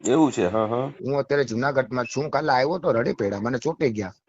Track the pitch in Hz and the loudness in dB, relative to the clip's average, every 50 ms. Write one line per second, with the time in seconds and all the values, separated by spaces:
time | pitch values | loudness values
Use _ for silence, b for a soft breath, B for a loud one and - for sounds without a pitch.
0 | - 104 127 160 156 135 - 117 95 90 95 110 110 107 117 120 131 139 143 - | 0 2 4 4 4 4 4 0 0 2 2 0 0 0 0 -2 -4 -4 -8 -8
1 | - 123 139 139 135 - 143 143 135 120 110 117 131 143 139 131 127 113 127 127 | -6 -2 -2 -2 0 0 0 0 0 0 -2 -2 -2 0 0 0 -2 0 -2 -4
2 | 123 120 - 131 147 151 - 139 156 151 135 127 131 147 170 - - 113 110 117 | -4 -2 -4 -4 -4 -2 -2 -2 0 2 2 2 2 2 0 0 0 0 2 2
3 | 123 147 - - 110 101 101 101 104 120 131 120 - 147 - - 165 127 110 104 | 2 0 -2 -2 -2 -2 -2 -2 -2 -2 -4 -2 -2 -4 -2 0 0 0 0 -2
4 | 101 92 - _ _ | -6 -8 -10 _ _